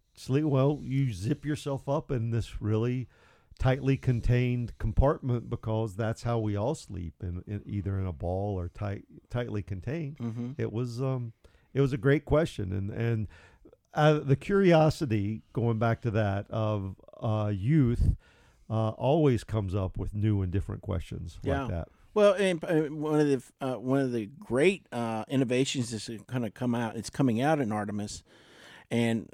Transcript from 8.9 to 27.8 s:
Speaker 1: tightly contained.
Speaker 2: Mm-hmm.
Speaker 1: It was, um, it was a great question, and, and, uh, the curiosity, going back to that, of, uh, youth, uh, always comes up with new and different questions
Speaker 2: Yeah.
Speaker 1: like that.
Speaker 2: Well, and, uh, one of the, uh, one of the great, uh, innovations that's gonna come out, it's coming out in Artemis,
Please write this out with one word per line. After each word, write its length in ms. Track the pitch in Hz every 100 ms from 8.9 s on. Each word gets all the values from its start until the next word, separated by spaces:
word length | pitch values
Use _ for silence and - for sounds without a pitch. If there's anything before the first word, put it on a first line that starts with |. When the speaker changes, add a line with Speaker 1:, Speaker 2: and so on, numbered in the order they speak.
| 104 - - -
Speaker 1:
tightly 320 | 123 120 104
contained. 560 | - 95 117 165 143 156
Speaker 2:
Mm-hmm. 340 | 117 117 120 135
Speaker 1:
It 160 | 113
was, 300 | 110 123 117
um, 300 | 135 131 117 - _ _ _
it 60 | 127
was 120 | 139
a 40 | 139
great 260 | 139 151
question, 480 | - 147 165 - 98
and, 180 | 98 98
and, 380 | 104 117 113 107 - - _ - _ _
uh, 260 | - 151 151
the 160 | 143 139
curiosity, 1080 | - 196 185 160 156 - 143 110 101 110 -
going 260 | - 117 110
back 240 | 117 113
to 80 | 117
that, 340 | 104 104 98 107
of, 460 | 110 107 107 95 - - -
uh, 300 | 120 107 104
youth, 640 | 101 107 156 120 123 - - _ _ _ _ -
uh, 200 | 110 110
always 520 | - 127 165 147 113
comes 300 | - 110 98
up 220 | 101 92 -
with 160 | 92
new 280 | 101 107 101
and 100 | 92
different 300 | 98 - 104
questions 560 | 98 87 - 87 82 -
Speaker 2:
Yeah. 200 | 139 139
Speaker 1:
like 80 | 127
that. 180 | - - _ _
Speaker 2:
Well, 200 | 214 208
and, 280 | 190 196 165
uh, 180 | - 156 151
one 260 | 156 151 151
of 60 | 147
the, 140 | 131 - -
uh, 140 | 135 117
one 200 | 127 139
of 120 | 131
the 140 | 120 104 131
great, 480 | - 120 180 185 -
uh, 320 | 120 117 113 -
innovations 600 | 135 123 123 135 143 113
that's 180 | 110 - 110 -
gonna 240 | 127 110
come 240 | - 123
out, 220 | 117 113 110
it's 140 | -
coming 300 | - 135 113
out 200 | 143 156
in 120 | 110
Artemis, 500 | 107